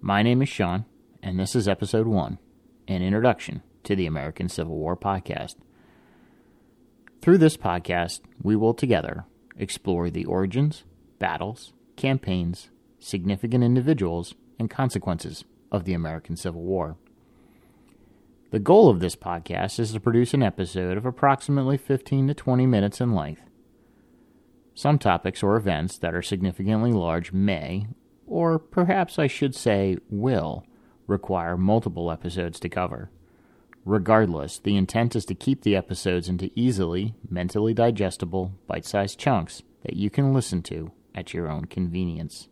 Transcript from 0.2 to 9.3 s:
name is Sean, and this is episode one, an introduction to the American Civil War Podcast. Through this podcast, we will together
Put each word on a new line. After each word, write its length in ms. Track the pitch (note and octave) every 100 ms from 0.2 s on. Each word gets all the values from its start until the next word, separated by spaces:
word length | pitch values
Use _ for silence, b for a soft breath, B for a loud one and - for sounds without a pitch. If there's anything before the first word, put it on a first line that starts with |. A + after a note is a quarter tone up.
name 180 | A2 B2
is 80 | C3+
Sean, 360 | - F#2 F2+ A2 _ _ _
and 180 | F#2+ F#2
this 160 | F#2+ B2+
is 120 | G2+
episode 400 | G2 G2+ A2+ A2+
one, 320 | G#2 C2 - _ _ _ _ -
an 160 | F#2+
introduction 580 | F#2 G#2 B2 A#2 - - - _
to 120 | - G2
the 120 | E2+
American 420 | D#2 C#2+ - F2+
Civil 260 | - E2 D#2
War 220 | D#2 F2+
Podcast. 600 | G2+ F#2+ - - - - _ b b b b b b b b b b b _ _ - _
Through 160 | - F#3
this 200 | D#3+ -
podcast, 640 | - F2 - F2 E2+ - - -
we 140 | F#2+ G#2+
will 180 | A2
together 520 | A#2 C3+ G2+ D2 - -